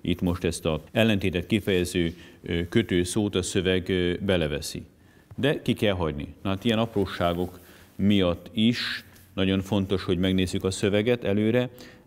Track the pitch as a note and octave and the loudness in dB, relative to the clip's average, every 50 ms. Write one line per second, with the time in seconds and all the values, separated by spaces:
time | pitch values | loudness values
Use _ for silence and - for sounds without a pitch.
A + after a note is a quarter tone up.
0 | - - F2+ - F#2+ F2 F2 - - F2 D#2 - - E2+ D#2 D2+ - - - A2+ | -4 -4 -2 0 0 -2 -2 0 -2 -4 -4 -2 -2 -2 -2 -2 -6 -4 0 2
1 | A2 A2+ G#2+ G2 G2 F#2+ E2 F2+ E2 - A2 G#2 - G#2 F#2+ F2+ F2+ E2+ - F2+ | 2 4 2 2 0 0 -2 -2 -2 0 -2 -2 0 2 2 2 2 2 2 0
2 | E2+ E2 E2 - - - - - - - F2 E2+ F2 F2 - A#2 G#2+ - F#2+ F2 | 0 0 -2 -6 -16 -20 -20 -16 -8 -6 -4 -4 -4 0 0 0 2 2 2 0
3 | F2+ F2+ - A2+ G#2 G#2 - F#2+ F2+ - - G#2 E2+ F#2 F#2 F#2 F2+ F#2 F#2+ F#2 | 0 0 0 -2 -2 0 0 -2 -2 0 0 0 2 2 2 2 0 0 0 0
4 | F2 F2+ F2+ - G2 G2 F#2+ F2 D#2+ D2 D2 C#2+ - - - - - - _ _ | 2 0 0 -2 0 2 2 2 2 0 -2 -4 -6 -8 -10 -10 -12 -14 _ _
5 | - - - - - - - - A2 C#3 D#3 - - - A#2+ - A2+ G#2 F#2+ F2+ | -20 -20 -20 -20 -20 -20 -8 -2 0 0 0 0 0 -2 0 2 2 2 2 2
6 | E2+ D#2 D2 C#2+ D2 - - - - G2+ G2 G2 - A#2 A2 A2 A2+ A2 - G#2 | 0 -2 -2 -4 -8 -10 -12 -8 -4 -4 -4 -2 0 0 2 2 0 0 0 -2
7 | G2 F#2 - - F#2 F2 E2+ F2 F2+ E2+ - - - - - - - - - - | -2 -2 -2 -2 0 0 0 0 -4 -6 -8 -14 -20 -20 -20 -20 -20 -20 -6 0
8 | G2 G2+ G#2 G2 F#2 F2 E2+ E2 - - - G#2+ A2 A#2 A#2+ - - - - - | 2 4 4 4 4 2 0 -2 -6 -10 -2 2 2 2 2 2 -4 -6 -6 -8
9 | - - - - - - - G2 F#2+ F#2+ F#2+ F#2+ F#2 - A2 G2+ F#2+ G2 G2+ F2+ | -10 -16 -20 -20 -20 -14 -4 -2 0 2 2 0 0 0 0 0 0 0 -2 -4
10 | - - F#2 E2+ F#2 F#2 F#2+ F#2+ F#2 F2+ - F#2+ - F#2+ F#2+ - - G2+ G2 G#2 | 0 -2 0 2 2 2 2 2 2 0 -2 -2 -2 -2 -2 0 0 2 2 2
11 | G#2 B2 A#2+ A#2+ - G2 G2+ G#2 G#2+ A2 A2+ B2 B2 B2 - - - - - - | 2 2 0 0 0 -2 0 2 2 2 2 2 0 -2 -6 -14 -20 -20 -20 -20
12 | - | -20